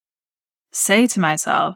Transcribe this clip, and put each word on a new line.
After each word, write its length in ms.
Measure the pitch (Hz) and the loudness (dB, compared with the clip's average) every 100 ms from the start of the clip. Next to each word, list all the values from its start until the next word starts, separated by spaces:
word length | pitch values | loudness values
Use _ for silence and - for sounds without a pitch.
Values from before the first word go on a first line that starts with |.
| _ _ _ _ _ _ _ | _ _ _ _ _ _ _
say 360 | - - 202 247 | -6 0 2 2
to 120 | - | 0
myself, 560 | 165 156 - 139 - | -2 -2 -2 -2 -2